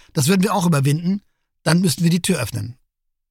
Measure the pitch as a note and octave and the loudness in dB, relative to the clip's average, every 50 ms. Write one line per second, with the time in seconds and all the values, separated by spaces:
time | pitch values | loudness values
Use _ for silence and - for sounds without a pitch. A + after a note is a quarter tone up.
0 | - _ - D#3+ B2 D3 G3+ F#3+ F3+ A3 F#3 G3+ E3+ F3 D#3 C#3 C3+ D3 C#3+ E3 | -20 _ -4 -2 0 2 2 2 2 0 0 0 0 2 2 2 2 0 0 0
1 | F3 F3+ G3 G3+ - _ _ _ _ _ _ _ - - D#3+ F3 G3 E3+ - - | -2 -2 -4 -4 -6 _ _ _ _ _ _ _ -2 0 2 2 2 0 0 0
2 | E3 E3+ E3+ F3+ - - F3+ D3 A#2 - A#2 G#2+ G#2 A#2 B2+ - _ _ _ _ | 0 0 0 0 0 -2 -2 -2 -4 -6 -6 -8 -8 -10 -12 -16 _ _ _ _
3 | _ _ _ _ _ _ | _ _ _ _ _ _